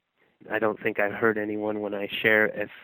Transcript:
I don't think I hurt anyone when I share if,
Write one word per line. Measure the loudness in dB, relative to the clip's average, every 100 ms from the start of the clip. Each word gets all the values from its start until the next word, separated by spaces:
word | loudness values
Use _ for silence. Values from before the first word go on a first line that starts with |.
| _ _ _ _ -6
I | 0
don't | 0 0
think | -4 0
I | -2
hurt | 2 2 2
anyone | -2 -2 -2 -4
when | -4
I | -4 -6
share | 0 4 4 4
if, | 0 -8 -6